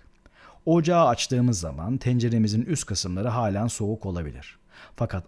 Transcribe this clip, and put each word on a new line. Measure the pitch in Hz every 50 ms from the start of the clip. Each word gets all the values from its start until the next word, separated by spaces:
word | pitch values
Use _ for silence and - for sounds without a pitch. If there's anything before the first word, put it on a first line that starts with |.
| _ _ _ _ _ - _ _ - - - - -
Ocağı | - 160 170 165 160 180 170 165
açtığımız | 131 120 - - - 135 123 123 123 117 92
zaman | 85 80 71 69 78 98 127 131
tenceremizin | - 123 123 123 113 120 113 113 110 107 104 110 120
üst | - 170 139 -
kısımları | - 104 90 - 95 90 92 104 123
halen | 113 120 120 107 95 98 110
soğuk | 117 - - 110 101 110 110 -
olabilir. | 98 92 87 82 76 - 64 73 - - _ _ _ - - - - -
Fakat | - 117 - - 95 87